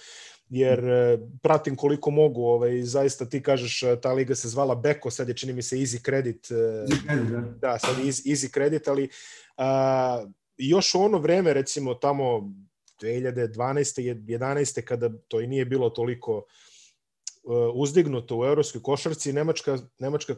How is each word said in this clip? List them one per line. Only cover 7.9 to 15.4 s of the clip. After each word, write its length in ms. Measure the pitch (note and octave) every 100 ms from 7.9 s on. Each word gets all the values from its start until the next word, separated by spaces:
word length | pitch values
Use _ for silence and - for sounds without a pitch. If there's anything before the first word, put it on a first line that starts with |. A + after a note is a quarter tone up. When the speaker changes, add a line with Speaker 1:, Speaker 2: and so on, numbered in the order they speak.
| C3
Speaker 1:
je 80 | C3+
Easy, 220 | C3 C#3
Easy 260 | C#3+ C3
Credit, 340 | C#3 D3 D#3 D3
ali, 220 | C#3 C3 - - - - -
a, 680 | C3 C3+ C3+ C3 B2+ B2 G2+ - _ -
još 380 | C3+ F#3 - F#3
u 60 |
ono 160 | G#3 F#3+
vreme, 360 | D3+ F#3 E3+
recimo, 400 | C#3 C#3 D3+ C3
tamo 600 | A#2+ C#3+ C#3+ B2+ A#2 G2+ G2 - _ _ _
dve 140 | A2
hiljade 340 | B2 B2+ B2 A2+
dvanaeste, 540 | G#2+ B2+ C#3+ C#3 -
jed-, 280 | B2 A2+ G#2+
jedanaeste, 520 | A#2 C3 C#3+ C3+ -
kada 280 | - A#2+ A#2+ A2 -
to 140 | A2+